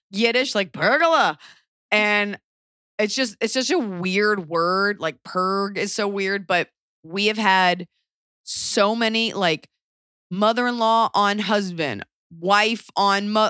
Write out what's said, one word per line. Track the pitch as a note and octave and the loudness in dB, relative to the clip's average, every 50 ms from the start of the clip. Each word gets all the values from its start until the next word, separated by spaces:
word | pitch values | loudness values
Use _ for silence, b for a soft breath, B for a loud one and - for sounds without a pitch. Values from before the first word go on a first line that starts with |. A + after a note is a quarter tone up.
| _ _ | _ _
Yiddish, | G3 G3+ A3+ A#3 A#3 B3 C4+ C4+ - | -4 -2 0 0 2 0 -2 0 -2
like, | G#3+ G3 D#3+ | -4 -4 -4
pergola. | - D3 D3+ G3+ B3+ D4+ E4+ E4 E4 D4 A3+ F3 D#3 B B B B B B B _ _ _ _ | -4 -2 0 2 2 2 2 2 2 2 2 0 -2 B B B B B B B _ _ _ _
And | - G#3+ G#3 G#3 G#3 G#3 G#3 G3+ G3 - _ _ _ _ _ _ _ _ _ _ _ - | 0 0 2 2 2 0 0 -2 -6 -10 _ _ _ _ _ _ _ _ _ _ _ -2
it's | G#3+ G#3 - | -2 -2 -2
just, | C4 C4 A3 G3+ - | -2 -4 -4 -4 -4
it's | - A3 - | -6 -2 -2
such | B3+ B3 - | -2 -2 0
a | - F4 | 0 0
weird | B3 G#3 F#3 F3 F3+ F#3+ F#3 G3+ G#3 G#3 G#3+ G3 F3 | -2 -2 -4 -4 -4 -2 0 0 2 2 0 -2 -4
word. | D3 E3+ E3 E3 F3 F#3 F#3+ G3 G3+ G#3 - | -4 -2 0 0 0 0 0 0 -2 -2 -4
Like, | D#3 D#3+ C#3 - _ | -6 -6 -6 -8 _
perg | - - F#3 F#3 F#3+ G3 G3 G3+ G3 G3+ F3 | -6 -4 -2 -2 0 0 -2 -2 -4 -4 -6
is | D#3 G3+ | -6 -4
so | - - G#3 | -4 -4 -4
weird, | G3+ G3+ G3+ F#3+ F#3+ G3 G3+ F#3+ | -4 -2 -2 -2 -2 -4 -4 -2
but | - F#3 F3 D#3 - _ _ _ _ _ _ - | -2 -2 -2 -2 -4 _ _ _ _ _ _ -14
we | D#3+ E3 G3+ G#3 | -8 -4 -2 0
have | G#3 G#3+ G#3+ | 0 0 2
had | G#3+ G3+ F#3+ F#3 F#3 F3+ F3 F3+ F3+ - _ _ _ _ _ _ _ _ _ _ _ | 2 4 4 6 4 4 2 0 -6 -12 _ _ _ _ _ _ _ _ _ _ _
so | - - - - - - A3+ G3+ G#3 A3 | -10 -8 -8 -6 -2 0 2 2 2 2
many, | A#3 A#3 A3 A3 A3+ A3+ A3+ - | 0 0 0 0 0 -2 -2 -2
like, | G3 G3 E3+ D#3+ D3+ - _ _ _ _ _ _ _ _ _ _ _ _ _ | 0 0 0 0 -2 -6 _ _ _ _ _ _ _ _ _ _ _ _ _
mother-in-law | F3+ F#3+ G#3 A3 A#3 A#3+ B3 B3 A#3+ A#3+ A3+ A3 A3+ A3+ A3+ - - | -2 0 2 2 2 2 0 -2 0 0 2 4 4 4 2 2 2
on | G3+ G3+ G3+ G3+ G#3+ | 2 2 2 0 -2
husband, | G#3 F3+ A3 G#3 G3+ F#3 F3 D#3+ D#3 C#3 A2 G2+ - - _ _ _ _ E3+ E3 | 0 0 0 0 0 -2 -4 -4 -4 -4 -4 -8 -10 -14 _ _ _ _ -16 -6
wife | E3 F#3 G3+ G#3 G#3+ A3 A3+ G#3+ - - - | 0 2 4 4 4 2 0 -4 -8 -6 -2
on | - G3+ G3 G3 G3 G3+ G#3 | 0 2 2 2 0 0 0
mo-, | G#3+ G#3+ G#3+ | 0 2 0